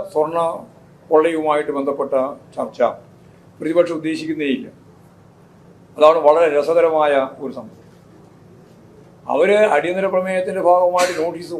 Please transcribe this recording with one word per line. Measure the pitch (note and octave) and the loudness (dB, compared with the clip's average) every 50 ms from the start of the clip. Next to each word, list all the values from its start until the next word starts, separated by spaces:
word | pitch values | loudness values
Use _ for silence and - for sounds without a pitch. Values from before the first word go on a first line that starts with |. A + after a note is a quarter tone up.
| - - - | -8 -4 -2
സ്വർണ്ണ | D3+ D3+ D#3+ E3 E3+ E3 E3 F3 - - - - - - - - _ _ - | -2 -2 -2 -2 -2 -2 -2 -4 -8 -12 -18 -20 -20 -20 -20 -20 _ _ 2
കൊള്ളയുമായിട്ട് | D#3+ D#3 D#3+ E3+ D#3+ D#3 D#3 D3+ D3 D3+ D3+ D3+ C#3 | 2 4 4 2 0 -2 0 0 0 0 -2 -4 -6
ബന്ധപ്പെട്ട | C#3 C3+ C#3 C3+ D3 C3 - C#3 C3 B2+ C#3 - - - - - | -4 -4 -4 -4 -4 -4 -2 -2 -2 -2 -4 -6 -12 -18 -14 -10
ചർച്ച | - B2+ A2+ - - B2 A2 - - - - - - - - - _ _ - - - | -8 -8 -8 -2 0 0 0 0 -4 -14 -20 -20 -20 -20 -20 -20 _ _ -20 -14 -8
പ്രതിപക്ഷം | D#3+ D#3 E3 F3 E3+ E3+ E3 D3+ | -6 0 2 2 0 0 -2 -6
ഉദ്ദേശിക്കുന്നേയില്ല. | D3+ D#3+ D#3+ D3+ D#3 D#3+ D#3 D3+ D3 C#3 B2 - - - - - _ - - - _ - _ _ - _ _ _ _ _ _ _ _ - - _ - - - | -6 -6 -8 -6 -8 -8 -6 -4 -4 -4 -4 -4 -6 -12 -18 -20 _ -20 -20 -20 _ -20 _ _ -20 _ _ _ _ _ _ _ _ -20 -20 _ -20 -16 0
അതാണ് | - D3+ D#3 E3 E3 D3 | 4 6 6 6 6 6
വളരെ | D3 D3+ E3 E3+ D#3 C#3+ | 4 6 6 4 2 2
രസകരമായ | D3 C#3+ D#3 E3 E3+ E3 E3 D#3+ D#3 D3+ D3 C#3+ C3+ C3 C3+ - - C#3 | 2 0 2 2 2 2 2 2 2 2 2 2 0 0 -2 -6 -10 -12
ഒരു | B2+ A#2 | -12 -12
സംഭവം. | B2+ A2+ A2 - - - - - - - - - - - - - - - - - - - - - - - - - - - - - - - - B2+ | -14 -16 -18 -20 -20 -20 -20 -20 -20 -20 -20 -20 -20 -20 -20 -20 -20 -20 -20 -20 -20 -20 -20 -20 -20 -20 -20 -20 -20 -20 -20 -20 -16 -8 -4 -2
അവര് | C#3+ F3 G3 G#3 G#3 G#3+ G#3+ D3 | 0 2 2 2 2 2 2 2
അടിയന്തര | D3 D#3 F3 F3+ F#3+ F#3+ F#3+ F#3+ | 0 0 -2 -2 -4 -2 -2 -2
പ്രമേയത്തിന്റെ | F#3 F#3 F#3+ F#3 F#3 F#3 D#3+ F#3 F#3+ E3 F3 | -2 -2 -2 -4 -4 -4 -4 -4 0 2 4
ഭാഗമായിട്ട് | F3+ F3+ F#3 F3+ F3+ F3+ F3+ F3+ F3 D#3+ | 4 4 4 2 2 0 0 0 -2 -4
നോട്ടീസ് | D#3+ E3+ E3 E3 E3+ D3+ E3+ D#3 | -6 -6 -6 -8 -12 -10 -8 -8